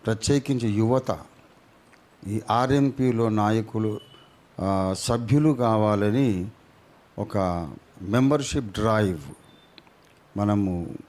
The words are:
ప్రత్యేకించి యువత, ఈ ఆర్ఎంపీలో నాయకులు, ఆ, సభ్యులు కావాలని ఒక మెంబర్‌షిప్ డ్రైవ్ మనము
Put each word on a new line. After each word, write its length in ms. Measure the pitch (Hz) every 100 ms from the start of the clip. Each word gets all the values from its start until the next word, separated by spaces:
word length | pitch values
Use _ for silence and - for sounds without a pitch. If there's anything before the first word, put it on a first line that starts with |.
| -
ప్రత్యేకించి 600 | 110 - 143 - 127 117
యువత, 520 | 104 110 131 - 87 - - - - _ _ _ - _ _ 101
ఈ 140 | 107 -
ఆర్ఎంపీలో 800 | 113 127 139 139 - 127 113 117
నాయకులు, 720 | 107 104 110 110 113 110 107 - - - - _ -
ఆ, 340 | 95 95 95 95
సభ్యులు 520 | - 117 117 139 151
కావాలని 1000 | 131 120 110 107 104 104 117 135 92 98 - - - _ - _ -
ఒక 180 | 101 104 92 87 78 - - -
మెంబర్‌షిప్ 640 | 95 117 135 147 131 151 113
డ్రైవ్ 560 | 92 110 107 101 82 69 - - - _ - - _ - _ _ 98
మనము 580 | 104 104 98 87 82 -